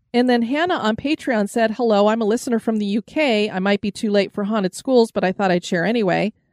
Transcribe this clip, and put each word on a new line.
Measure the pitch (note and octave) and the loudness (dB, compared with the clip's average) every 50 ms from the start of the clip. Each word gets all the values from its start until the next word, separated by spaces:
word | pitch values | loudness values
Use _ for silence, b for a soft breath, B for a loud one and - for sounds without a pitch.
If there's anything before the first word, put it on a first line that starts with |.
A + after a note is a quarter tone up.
| _ _ - | _ _ 0
And | A#3+ B3 B3+ | 0 2 4
then | B3 A#3+ A#3 | 2 2 2
Hannah | A3+ C#4 D4+ E4+ F4+ E4+ | 0 -2 -2 0 0 -2
on | - - G#3+ A3+ | -2 0 -2 -4
Patreon | - - C#4 D#4 - - C#4+ A#3+ G#3+ G3+ G3+ | -2 -2 -4 -4 -2 -2 -2 0 0 -2 -2
said, | - A#3+ A3+ A3+ | 0 -2 0 0
"Hello, | G#3 - A#3+ A3+ G#3 G3+ G#3 | -2 -2 0 2 2 4 4
I'm | G#3+ A3 A#3 | 2 2 2
a | A3+ | 0
listener | G3 A3 B3 - C4+ A#3 A3 | 0 -2 -2 -2 -2 -2 -2
from | - A#3+ A3 | 0 -2 -2
the | G#3 G#3 | -2 -2
U | G3+ G3+ A3+ | -2 -2 -4
K. | - - - D#4 D#4 C4+ A3 G#3 G#3 G#3 | -4 -4 -2 0 0 2 2 2 0 -2
I | - F#3 | -2 -2
might | F#3 G3+ G3+ G3+ | 0 0 0 0
be | - G3+ | -2 -4
too | - - - G#3 | -6 -4 -4 0
late | G3+ G3+ G3 - | 2 2 0 0
for | - G#3 G3+ | -2 -6 -4
Haunted | G3+ A3+ G#3+ F#3+ F3+ - | -2 -2 -2 -2 -2 -4
Schools, | - - C4+ C4 A#3+ A3+ A3+ | -6 -4 2 4 4 4 2
but | - G#3 F#3 | 0 -2 -2
I | F#3 | -2
thought | F#3 - G3+ F#3 | -2 0 0 2
I'd | F3 F3+ - | 2 0 0
share | - F#3+ E3+ E3+ | -2 -2 -2 0
anyway. | G3 A#3+ A#3+ G#3 F3+ E3 E3 F3 G#3+ - _ _ _ | 0 0 0 0 0 0 0 0 -2 -4 _ _ _